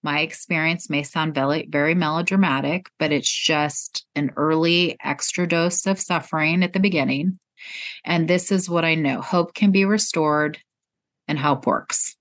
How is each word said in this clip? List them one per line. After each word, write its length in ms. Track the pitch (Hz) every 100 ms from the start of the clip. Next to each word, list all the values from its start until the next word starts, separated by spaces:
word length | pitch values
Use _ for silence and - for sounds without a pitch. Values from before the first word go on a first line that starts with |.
My 160 | 156 147
experience 680 | 160 - - 165 160 170 -
may 120 | 147
sound 320 | 143 165 156
very, 320 | 147 139 151 -
very 260 | 147 147 175
melodramatic, 920 | 156 160 170 196 185 135 151 175 180 _
but 140 | 156
it's 180 | 147 -
just 760 | - - 156 147 - - - - -
an 160 | 147 -
early 640 | 151 160 170 170 175 -
extra 460 | - 143 - - 175
dose 400 | 170 170 - 196
of 120 | 196
suffering 600 | - 170 - 160 156 175
at 120 | 175
the 60 | 190
beginning. 600 | 196 165 135 135 175 185 _ _ - - - -
And 240 | - 170 160
this 240 | 180 -
is 180 | 190 175
what 140 | 170
I 120 | 165 160
know. 260 | 143 127
Hope 320 | - 180 165
can 180 | - 202
be 140 | 190 196
restored 760 | 208 - 170 156 151 151 165 _ _ _ _ _ _ -
and 120 | 151
help 260 | 143 139 -
works. 520 | - - - - -